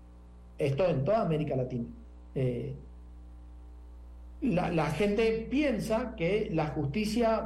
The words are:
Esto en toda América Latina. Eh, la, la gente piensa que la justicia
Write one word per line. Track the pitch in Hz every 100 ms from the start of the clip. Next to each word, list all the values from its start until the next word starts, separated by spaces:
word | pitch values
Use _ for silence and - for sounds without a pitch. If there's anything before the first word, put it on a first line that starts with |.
| - - - - - -
Esto | 147 135 180
en | 135
toda | 160 226
América | 180 151 151
Latina. | 131 123 123 117 - - - -
Eh, | 135 131 120 - - - - - - - - - - - - - - - - - -
la, | 269 175 165
la | 165 147
gente | - 208 208 226 226 -
piensa | 262 294 208 165 220 247 -
que | 165 214 -
la | 160 151
justicia | 156 135 214 208 240 226 214